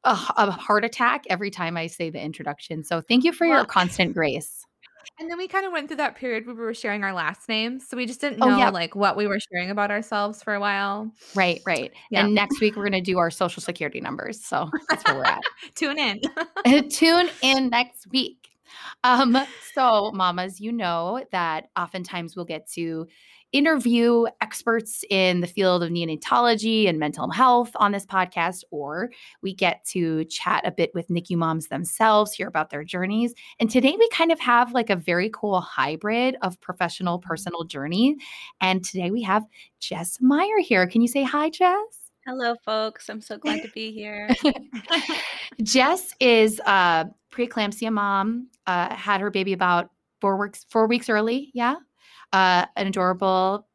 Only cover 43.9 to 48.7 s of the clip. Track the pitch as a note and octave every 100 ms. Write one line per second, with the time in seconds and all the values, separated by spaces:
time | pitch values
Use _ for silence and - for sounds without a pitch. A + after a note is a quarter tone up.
43.9 | G#3+ G#3 G#3 G#3+ B3+ D4+ C4+ - A#3 -
44.9 | E4 - D#4 - - - - G#3+ C4 C4
45.9 | F4+ - - B3+ A#3 A3 G#3+ - G3 F3+
46.9 | E3 E3 _ _ - A#3+ A#3+ G#3 G#3+ A3+
47.9 | G#3+ G3+ G3 G3+ A#3 B3+ _ -